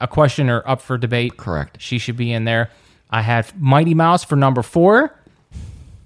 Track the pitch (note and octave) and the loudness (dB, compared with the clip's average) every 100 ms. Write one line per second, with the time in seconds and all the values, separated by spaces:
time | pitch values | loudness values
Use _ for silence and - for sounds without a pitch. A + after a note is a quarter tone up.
0 | B2 - D3 - C3 A#2 - C3 - B2+ | -4 2 2 2 0 0 -2 -6 -4 -6
1 | A#2+ A#2+ A#2+ - G#2 D#2 C#2+ - - B2 | -2 -2 -4 -6 -6 -6 -6 -10 -8 -6
2 | - A#2+ A#2 A#2 A2+ A2+ A#2 _ _ _ | -6 -6 -4 -2 -2 -2 -2 _ _ _
3 | - A2+ A2 A#2 - G3 C3+ C#3+ E3 E3 | -8 -4 0 0 -2 -2 2 4 4 2
4 | E3 F3 - C#3+ C3+ B2 - E3+ F3+ A3+ | 2 2 0 0 2 0 -2 2 4 4
5 | D4+ - _ _ _ - - - - - | 2 -4 _ _ _ -18 -16 -18 -20 -20